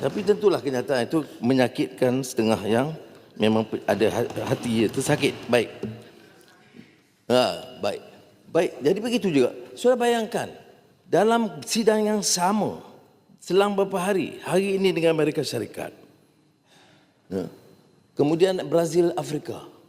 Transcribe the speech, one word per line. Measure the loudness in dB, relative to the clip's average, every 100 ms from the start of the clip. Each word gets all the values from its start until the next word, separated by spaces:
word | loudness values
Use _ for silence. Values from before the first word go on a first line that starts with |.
tapi | -4 -4
tentulah | 0 4 4 2
kenyataan | -2 -4 0 0 0
itu | -2 -4 -4
menyakitkan | 0 4 2 2 -6 0 0 0
setengah | -4 -2 2 2 2
yang | 0 0 -6 -16 -20 -20 -2
memang | 2 2
pe-, | 0 -4 -2
ada | 2 2
ha-, | 0 -4 -4 -4
hati | -4 -2 2 2
tersakit. | 0 0 0 0 -2 0
Baik. | 0 0 -6 -10 -12 -18 -20 -20 -20 -20 _ _ -20 -20 _ _ _ _
Ha, | 2 2 -2 -10 -6
baik. | -6 -6 -12 -20 -20 _ -4
Baik, | 0 0 0
jadi | 0 0
begitu | 0 -2 0
juga. | 2 2 0 -16 -2
Saudara | 2 2 2
bayangkan, | 0 -2 -4 -6 -10 -20 -20 _ _
dalam | _ 2 4 4 0 -6
sidang | -4 0 2 2
yang | 2 0
sama, | -2 0 0 0 -2 -6 -14 -20 _ _ _ _
selang | -2 2 2 2
beberapa | -2 -2
hari, | -2 -2 -2 -6
hari | -2 0 2 2
ini | 2 2
dengan | 2
Amerika | 2 2 0
Syarikat. | -4 -4 -6 -8 -12 -14 -20 _ _ _ _ _ _ _ _ _ _ _ _
Ya. | -6 -6 -12 -20 -20 _ _ _ -2
Kemudian | 0 4 2 2
Brazil, | -2 0 0 2 2 0
Afrika. | -6 -8 -8 -14 -14 -20